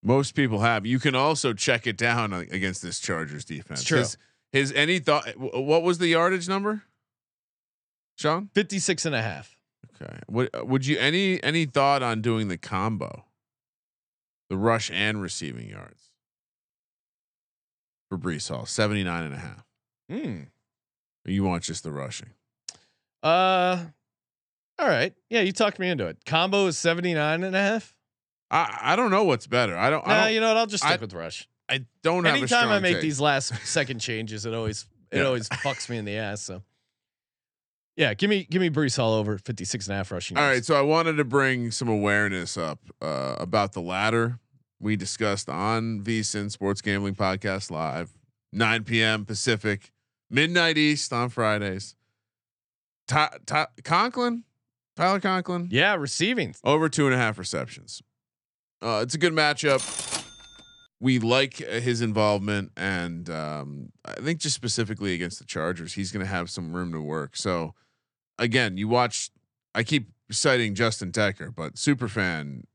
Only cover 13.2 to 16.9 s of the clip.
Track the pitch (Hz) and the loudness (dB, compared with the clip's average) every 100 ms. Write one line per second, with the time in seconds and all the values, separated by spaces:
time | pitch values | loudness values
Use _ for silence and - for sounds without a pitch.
13.2 | _ _ _ _ _ _ _ _ _ _ | _ _ _ _ _ _ _ _ _ _
14.2 | _ _ _ 95 110 113 107 90 104 107 | _ _ _ 0 2 2 0 0 0 0
15.2 | 92 - 78 58 55 50 50 _ _ _ | -6 -6 -8 -10 -12 -14 -18 _ _ _
16.2 | _ _ _ _ _ _ _ | _ _ _ _ _ _ _